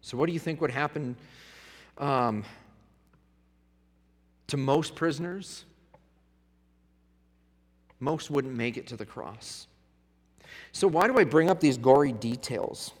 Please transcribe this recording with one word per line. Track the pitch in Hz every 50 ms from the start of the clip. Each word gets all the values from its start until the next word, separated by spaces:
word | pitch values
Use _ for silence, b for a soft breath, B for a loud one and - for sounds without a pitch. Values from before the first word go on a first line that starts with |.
So | _ - -
what | 120 143
do | 165 170
you | 165
think | - 170 160 139
would | 160 139
happen, | 123 135 147 147 147 151 151 123 123 123 B B B B B B B B B B B B B B B -
um, | 139 143 139 131 123 120 110 107 98 B B B B B B B _ _ _ _ _ _ _ _ _ _ _ _ _ _ _ _ _ _ _ _ _ _ _ _ _ _ _ _ _ _ _ _ _
to | - -
most | 143 131 135 135 151 160 - -
prisoners? | - 160 165 156 139 170 175 175 196 196 - - - - - _ _ _ _ _ - _ _ _ _ _ _ _ _ _ _ _ _ _ _ _ _ _ _ _ _ _ _ _ _ _ _ _ _ _ _ _ _ _ _ _ _ _ _ _ _
Most | 127 135 156 156 - -
wouldn't | 147 143 131 131 131
make | 117 117 120 113
it | 120 - -
to | 123
the | 110 110
cross. | 98 - - 80 - 104 110 - - - - - _ _ _ _ _ _ _ _ _ _ _ _ _ _ B B B B B B B
So | B - -
why | 196 160 160 185 226
do | 262 254
I | 202
bring | 143 - 156 160 170
up | 185 170
these | 170 151 131 120
gory | 117 131 131 139 143 143 120
details? | 107 113 117 120 123 - - 127 104 - - - - - - - -